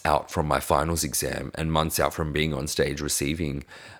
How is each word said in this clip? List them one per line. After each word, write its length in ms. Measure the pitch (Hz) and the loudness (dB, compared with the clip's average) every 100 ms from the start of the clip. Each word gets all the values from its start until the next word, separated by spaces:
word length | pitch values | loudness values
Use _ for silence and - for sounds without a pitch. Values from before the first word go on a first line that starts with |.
out 240 | 78 73 - | 2 2 2
from 180 | 85 76 | -2 2
my 120 | 69 | 2
finals 440 | - 73 80 82 | 4 2 4 0
exam 480 | 76 - 67 - 67 | 0 -2 -2 -4 -6
and 160 | - 80 | -4 0
months 280 | 78 80 - | 2 2 2
out 140 | 73 | 0
from 180 | - 78 | 0 -2
being 220 | 73 78 | 0 0
on 140 | 67 73 | 0 -2
stage 340 | - 71 71 | 0 0 0
receiving 640 | 73 - 71 82 76 71 - - - | -2 0 0 0 -2 -4 -8 -18 -20